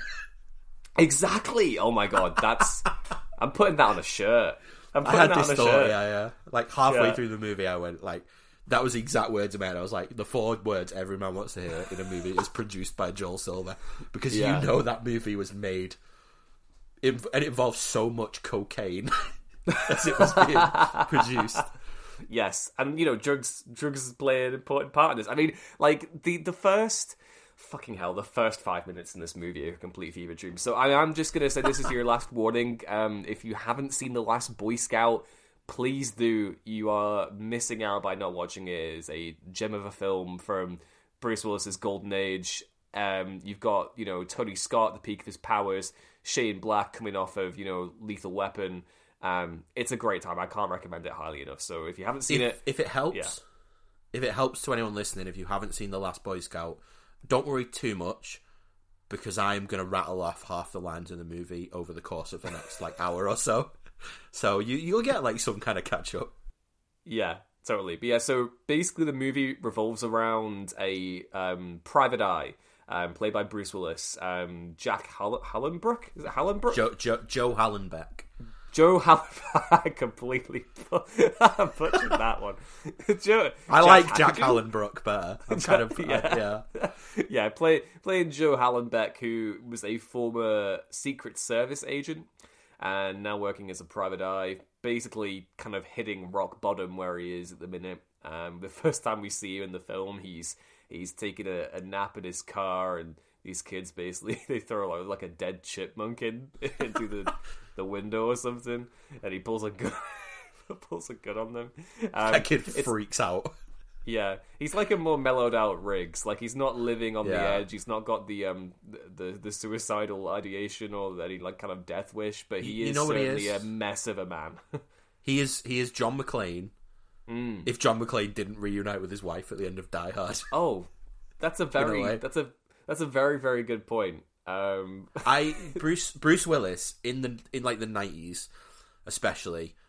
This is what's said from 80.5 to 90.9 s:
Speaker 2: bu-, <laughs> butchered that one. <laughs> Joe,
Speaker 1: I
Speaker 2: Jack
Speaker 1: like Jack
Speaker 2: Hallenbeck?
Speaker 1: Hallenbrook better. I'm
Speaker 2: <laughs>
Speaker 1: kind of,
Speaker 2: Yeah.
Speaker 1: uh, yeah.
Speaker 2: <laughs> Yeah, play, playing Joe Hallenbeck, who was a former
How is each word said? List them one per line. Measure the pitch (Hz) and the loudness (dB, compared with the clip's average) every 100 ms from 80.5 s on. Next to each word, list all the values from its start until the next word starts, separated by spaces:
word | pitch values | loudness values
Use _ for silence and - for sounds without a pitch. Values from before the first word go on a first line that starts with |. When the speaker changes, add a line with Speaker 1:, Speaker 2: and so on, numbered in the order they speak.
| 135 - - - | -10 -10 -16 -2
Speaker 2:
bu-, | 175 - 226 156 - | -2 0 4 4 10
<laughs> | |
butchered | 233 - 185 - 160 370 - | 8 8 0 2 2 2 4
that | 320 113 110 | 2 2 0
one. | 104 - - - | -4 -8 -14 -14
<laughs> | 156 - - 202 | -12 -4 0 2
Joe, | 196 220 156 - - | 6 6 6 0 6
Speaker 1:
I | 156 | 12
Speaker 2:
Jack | 175 | 12
Speaker 1:
like | 190 170 107 | 12 12 8
Jack | 143 - | 6 6
Speaker 2:
Hallenbeck? | 131 117 110 | 6 6 4
Speaker 1:
Hallenbrook | 107 104 - | -2 -2 -2
better. | 110 101 87 107 - | 0 0 0 -6 -4
I'm | 185 | 0
Speaker 2:
<laughs> | |
Speaker 1:
kind | - 196 | 6 6
of, | 220 - | 4 -2
Speaker 2:
Yeah. | 160 127 | 0 0
Speaker 1:
uh, | - - 104 107 - | 2 2 0 -2 -6
yeah. | - - - - - | -6 -6 -6 -10 -4
Speaker 2:
<laughs> | - | -2
Yeah, | 127 107 | 2 0
play, | - 165 156 - - | 4 6 6 2 -8
playing | - 185 170 | 0 2 2
Joe | 139 156 131 | 2 4 6
Hallenbeck, | 123 123 120 113 107 - | 4 2 2 2 0 -2
who | 120 113 110 101 120 | -4 -2 -4 -6 -10
was | 117 | -8
a | 104 113 | -4 -4
former | - 123 117 117 113 107 101 95 - | -4 -2 -2 0 2 2 0 -2 -6